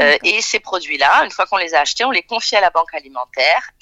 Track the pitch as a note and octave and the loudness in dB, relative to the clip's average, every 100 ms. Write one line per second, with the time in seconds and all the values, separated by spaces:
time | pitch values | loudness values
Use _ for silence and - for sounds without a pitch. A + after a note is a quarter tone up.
0 | C#3+ D3 F3 G#3+ A3 G#3+ - F#3 D3+ D3 | 2 2 0 -2 -2 -4 -4 -8 -6 0
1 | C#3 D#3+ D3+ - F#3 F#3+ E3+ D#3+ C#3+ - | 2 4 2 -2 -4 -2 0 0 0 0
2 | C4+ C#4+ - A3+ - G#3+ F#3 E3 E3 D#3 | -2 -2 -4 -6 -2 2 2 2 -2 -4
3 | C#3 C3 B2+ - C3+ G3 - - | -10 -10 -8 -2 0 0 -2 -4